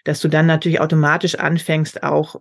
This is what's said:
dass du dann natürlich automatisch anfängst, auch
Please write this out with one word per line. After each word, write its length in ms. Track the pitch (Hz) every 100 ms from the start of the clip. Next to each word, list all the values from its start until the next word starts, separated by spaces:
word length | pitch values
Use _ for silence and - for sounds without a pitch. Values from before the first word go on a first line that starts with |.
dass 160 | - 151
du 80 | 160
dann 180 | 156 165
natürlich 340 | 160 170 165
automatisch 540 | 156 160 147 160 180
anfängst, 680 | - - 165 - 156 151 -
auch 340 | 151 147 156 -